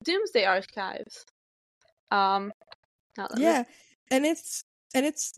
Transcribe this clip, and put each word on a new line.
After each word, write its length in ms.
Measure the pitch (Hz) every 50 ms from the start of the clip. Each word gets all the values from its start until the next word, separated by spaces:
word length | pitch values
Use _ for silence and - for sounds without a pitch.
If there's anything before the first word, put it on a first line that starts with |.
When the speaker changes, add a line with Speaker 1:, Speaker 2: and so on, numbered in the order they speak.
| -
Speaker 1:
Doomsday 400 | 311 359 392 440 381 - 226 190
Archives. 800 | 190 185 190 190 - - 214 190 190 - - - - - - - _ _ _ _ _ _ _ _ _ _ _ _ _ _ _ _ -
Um, 420 | 208 202 196 190 196 196 196 208 - - _ _ - - _ _ _ _ _ _ _
now 100 | - 196 -
let 80 | - 233
me 60 | 294
Speaker 2:
Yeah, 200 | 339 320 254 240 - - - - _ _ _ _ -
and 160 | 262 269 285
it's, 360 | 311 330 - - - - - - _ _ _ _ - -
and 120 | 262 277
it's, 260 | 302 302 - - - -